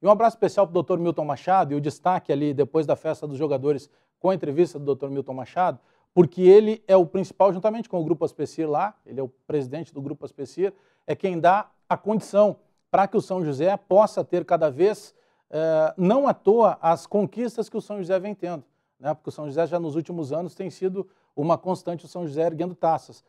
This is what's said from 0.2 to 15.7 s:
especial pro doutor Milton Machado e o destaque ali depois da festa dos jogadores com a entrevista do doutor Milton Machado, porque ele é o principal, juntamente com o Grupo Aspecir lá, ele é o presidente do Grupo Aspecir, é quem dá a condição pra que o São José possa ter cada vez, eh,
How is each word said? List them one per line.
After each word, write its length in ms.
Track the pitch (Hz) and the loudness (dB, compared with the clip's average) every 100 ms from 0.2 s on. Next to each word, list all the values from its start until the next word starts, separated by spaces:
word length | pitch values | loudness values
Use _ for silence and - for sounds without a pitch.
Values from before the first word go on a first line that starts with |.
| 233 226 | 4 2
especial 320 | 185 - 196 | -2 2 0
pro 60 | |
doutor 260 | 180 165 180 | 0 -2 -2
Milton 240 | 170 170 | -2 -4
Machado 500 | 151 135 - 190 160 | -4 -6 0 0 2
e 20 | 147 | -2
o 60 | |
destaque 520 | 147 - 180 180 - | -4 -4 -2 -2 -2
ali 200 | 139 147 | -2 -2
depois 320 | 139 143 160 151 | 0 0 0 0
da 120 | 143 | -2
festa 280 | 156 151 156 | -4 -6 -8
dos 120 | 135 | -6
jogadores 520 | 151 139 139 143 - _ _ _ | -4 -2 -2 -4 -6 _ _ _
com 100 | 180 | -2
a 60 | 185 | -2
entrevista 420 | 156 143 170 147 | -2 0 0 -2
do 60 | |
doutor 260 | 143 135 139 | -6 -4 -4
Milton 240 | 139 127 | -8 -8
Machado, 460 | 131 123 - 180 131 _ _ _ | -10 -10 -4 -2 -4 _ _ _
porque 280 | - 165 - | 2 2 4
ele 420 | 180 196 214 220 - | 8 8 8 0 2
é 120 | 190 | 4
o 80 | 170 | 4
principal, 480 | 190 180 - 196 | -2 -6 0 2
juntamente 340 | 185 214 220 - | 2 -2 -4 -6
com 140 | 185 | -6
o 20 | |
Grupo 220 | 160 165 160 | -4 -2 -4
Aspecir 440 | - 147 - 160 | -6 -10 -6 -4
lá, 240 | 147 196 214 - | -2 -4 -8 -18
ele 160 | 120 | -12
é 20 | |
o 60 | 131 _ - | -12 _ -8
presidente 460 | 151 131 143 165 | -6 -6 -10 -14
do 80 | 143 | -12
Grupo 240 | 135 - 135 | -12 -12 -14
Aspecir, 480 | - 135 - 190 - _ _ - | -14 -14 -6 -6 -6 _ _ -8
é 100 | 151 | -6
quem 240 | 196 180 | -4 2
dá 280 | 165 196 208 _ - | 4 2 0 _ -6
a 80 | 170 | -6
condição 640 | 196 214 - 196 208 - _ _ _ | -2 -4 0 2 4 2 _ _ _
pra 180 | 175 196 | 0 2
que 100 | 226 | 0
o 40 | |
São 220 | - 185 | -2 -4
José 320 | 156 135 170 196 | -4 -2 0 -2
possa 460 | - 190 214 - | 2 4 4 2
ter 220 | 156 175 170 | -4 -4 0
cada 240 | 170 156 | 0 0
vez, 440 | 131 190 208 - _ _ _ _ | 2 0 0 -10 _ _ _ _
eh, 440 | 151 160 | -4 0